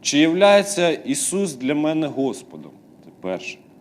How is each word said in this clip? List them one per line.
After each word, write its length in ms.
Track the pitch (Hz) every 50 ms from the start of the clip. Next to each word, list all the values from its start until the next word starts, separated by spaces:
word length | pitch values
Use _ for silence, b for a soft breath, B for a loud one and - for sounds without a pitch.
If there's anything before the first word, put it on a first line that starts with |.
Чи 180 | - - - 143
являється 720 | 156 160 165 185 202 202 202 202 196 196 - 175 175 170
Ісус 640 | 156 - - 117 139 139 - - - 196 202 180 147
для 200 | 123 127 131 151
мене 320 | 147 151 151 160 156 156
Господом? 680 | 143 120 127 135 131 107 - - - - 78 73 73 - - _ _ - _ -
Це 60 | - - _
перше. 380 | - 92 92 87 - - - - _ _ _ _